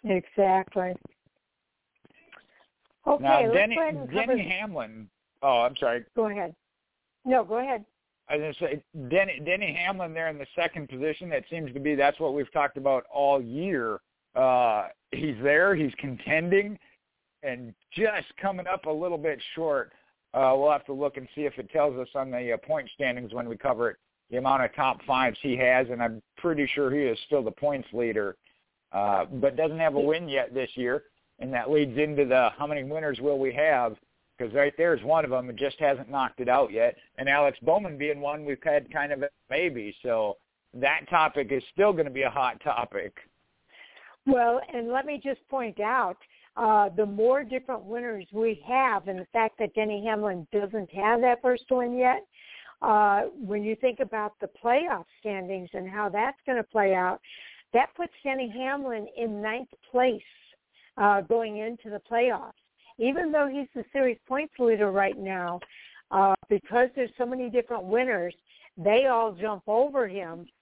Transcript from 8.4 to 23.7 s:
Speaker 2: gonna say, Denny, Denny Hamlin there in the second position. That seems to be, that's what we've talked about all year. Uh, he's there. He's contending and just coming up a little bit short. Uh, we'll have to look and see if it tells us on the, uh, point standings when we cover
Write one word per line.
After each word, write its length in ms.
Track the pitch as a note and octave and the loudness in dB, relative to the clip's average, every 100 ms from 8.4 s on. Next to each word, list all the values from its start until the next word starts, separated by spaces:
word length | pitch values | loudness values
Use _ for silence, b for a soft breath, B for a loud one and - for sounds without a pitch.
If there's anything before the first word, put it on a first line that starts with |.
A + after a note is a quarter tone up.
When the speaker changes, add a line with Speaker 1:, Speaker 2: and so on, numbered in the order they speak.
| D3+ C3+ | -4 -4
Speaker 2:
gonna 140 | E3 | -6
say, 100 | D3 _ D#3+ B2+ | -6 _ -14 0
Denny, 320 | E3+ F#3+ C3+ | 0 0 -2
Denny 280 | D3+ F#3 G3 | -4 -2 -2
Hamlin 420 | D#3 F3 F#3+ E3+ | -4 -4 -4 -6
there 140 | D#3+ E3 | -4 -6
in 100 | D3 | -6
the 80 | C3+ | -8
second 340 | - E3 F3 C#3 | -4 -4 -4 -10
position. 400 | B2+ D3+ D3+ F3+ | -4 -4 -4 -4
That 160 | C#3+ - | -4 -4
seems 220 | E3 D3 | -10 -8
to 60 | C3 | -4
be, 140 | C#3+ | -2
that's 240 | C#3+ C#3 D3 | 2 2 2
what 140 | D#3+ | -4
we've 180 | C#3+ B2+ | -2 -4
talked 240 | D#3 C#3+ - | -2 -2 0
about 280 | C#3 C3 - | 0 0 -2
all 280 | C#3 C#3 C#3 | 0 2 2
year. 580 | A#2 C3+ F#3+ D3+ A2+ G#2 _ _ _ - | 0 -6 -4 -2 -4 -6 _ _ _ 2
Uh, 520 | C3 B2+ A#2+ G#2+ F2+ - _ | 4 4 4 2 -4 -12 _
he's 240 | B2+ D3+ A2 | -6 -4 0
there. 320 | C#3 D3+ F#3+ | 4 4 4
He's 180 | F3+ C#3+ - | 2 0 -4
contending 800 | C#3 B2 - D#3+ E3+ G3 G3+ G#3 b b _ _ _ _ | -10 -10 -2 -2 4 2 2 -10 b b _ _ _ _
and 320 | C#3+ B2 A#2+ - _ | -8 -8 -12 -18 _
just 360 | - G#3+ G3+ - - | -2 0 0 -8 -6
coming 260 | G3 F#3 F3+ | -4 -4 -4
up 200 | F#3 D#3 | -4 -4
a 40 | |
little 280 | D#3 F3 E3 | -4 -4 -2
bit 220 | D#3 C3+ - | -2 -4 -8
short. 380 | - D#3+ C#3 A2+ b b _ _ | -6 -2 -2 -2 b b _ _
Uh, 220 | B2 C3 C3+ | 2 4 6
we'll 140 | C#3+ | 4
have 160 | D3+ - | 2 -2
to 60 | |
look 240 | C3+ C#3+ C3+ | -4 -4 -4
and 120 | B2+ | -14
see 80 | - | -6
if 160 | D3 - | -6 -6
it 100 | G#2+ | -4
tells 260 | D#3+ D3 B2+ | 0 0 0
us 100 | B2 | -8
on 160 | C#3+ C3 | -6 -6
the, 220 | B2 B2 | -6 -2
uh, 40 | A2+ | -4
point 300 | - D#3 B2 | -2 -4 -4
standings 400 | - C3+ B2 A#2 | -4 -4 -4 -8
when 140 | A#2 A#2+ | -8 -8
we 80 | A2 | -4
cover 340 | C#3 | -2